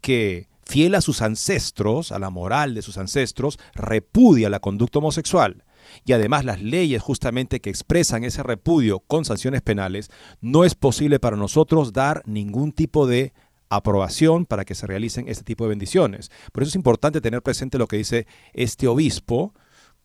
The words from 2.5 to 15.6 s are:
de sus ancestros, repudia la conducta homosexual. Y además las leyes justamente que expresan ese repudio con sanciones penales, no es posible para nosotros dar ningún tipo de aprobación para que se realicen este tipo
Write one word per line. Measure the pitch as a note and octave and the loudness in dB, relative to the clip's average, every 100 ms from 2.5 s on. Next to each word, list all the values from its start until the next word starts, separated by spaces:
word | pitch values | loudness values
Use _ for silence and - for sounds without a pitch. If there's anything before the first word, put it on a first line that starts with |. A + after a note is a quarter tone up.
| B2+ D3 | -2 -2
de | A2 | -6
sus | G2 G2 | -10 -10
ancestros, | F#2+ C#3+ B2+ - B2 - - | -6 -2 -2 -2 -6 -6 -16
repudia | - G2 A2 - - B3 C#3 G#2+ | -10 -2 -2 0 6 8 8 6
la | G2+ | 0
conducta | - G2+ A#2+ D3+ | -4 -2 0 0
homosexual. | D3+ D3 D#3 F#3 A2+ - _ _ - - | -2 -4 0 2 2 0 _ _ -20 -18
Y | - | 0
además | B2 G#2+ C#3+ | 2 4 0
las | B2+ F#2+ | -2 -6
leyes | G2+ D#3+ F3 A#2+ | -4 0 0 -2
justamente | - C3 C3 A#2+ C3 B2+ | -2 -4 -2 -4 -4 -6
que | - | -6
expresan | F#2+ - A3+ E3+ A2+ | -10 0 0 2 -2
ese | A#2+ - | -4 -6
repudio | B2+ A2 - E3 A#2 F#2+ | -6 -4 2 4 4 0
con | _ D3+ | _ -2
sanciones | D3+ G#2+ C3 C3+ | -2 -2 -2 -2
penales, | - G#2 F#2+ F#2+ G#2 - - - | -2 -2 -2 -6 -12 -20 -20 -14
no | A2+ C#3+ | 0 4
es | F3 | 4
posible | - C#3 - D3+ C#3 | 4 0 2 2 2
para | A#2+ G#2+ | 2 -2
nosotros | G2+ - D#3 D#3+ C3+ | 0 2 4 2 2
dar | G#2+ C3+ D3+ - | 0 -2 -2 -6
ningún | G#2+ G2+ G#2 D3+ | -6 -4 -4 -4
tipo | - D#3 D3+ C3+ | -2 0 2 2
de | A#2+ C3+ _ _ _ _ | 2 -2 _ _ _ _
aprobación | G2+ G#2+ G2+ F#2 - D#3+ E3 | -4 0 0 0 2 2 2
para | F3 G#2 | 0 -4
que | F#2+ | -6
se | F#2+ G2+ | -10 -8
realicen | F#2+ A2+ B2 A#2+ | -6 -6 -8 -8
este | G#2+ | -10
tipo | - A2+ | -10 -6